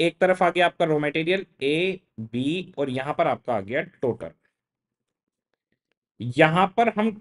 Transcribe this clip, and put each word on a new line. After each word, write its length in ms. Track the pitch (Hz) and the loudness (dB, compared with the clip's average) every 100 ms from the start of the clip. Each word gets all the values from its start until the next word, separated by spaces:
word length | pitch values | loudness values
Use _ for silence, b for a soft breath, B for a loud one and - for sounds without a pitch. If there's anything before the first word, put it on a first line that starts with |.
एक 160 | 170 - | -2 2
तरफ 240 | 185 185 | 2 2
आ 80 | 175 | 2
गया 160 | 170 175 | 2 0
आपका 180 | - | 2
रॉ 140 | 165 151 | 0 0
मटेरियल 460 | 147 160 165 180 - - | 0 -2 0 -2 -4 -6
ए, 380 | 139 156 190 190 _ - | -2 0 -2 -4 _ -14
बी 540 | 110 120 135 185 175 - | -8 -4 -2 -4 -6 -6
और 120 | 139 | -4
यहां 240 | 127 139 | -4 -4
पर 120 | 147 156 | -2 0
आपका 280 | 120 - | 0 -2
आ 60 | 113 | -4
गया 200 | 98 139 | -4 -6
टोटल। 480 | 175 - 123 113 82 - _ _ _ _ _ _ _ _ _ _ _ _ _ _ _ _ _ - | -6 -6 -4 -4 -8 -16 _ _ _ _ _ _ _ _ _ _ _ _ _ _ _ _ _ -12
यहां 460 | 120 139 156 170 190 | -4 4 4 4 2
पर 200 | 233 233 | 2 0
हम 200 | 208 220 208 | 2 -2 -2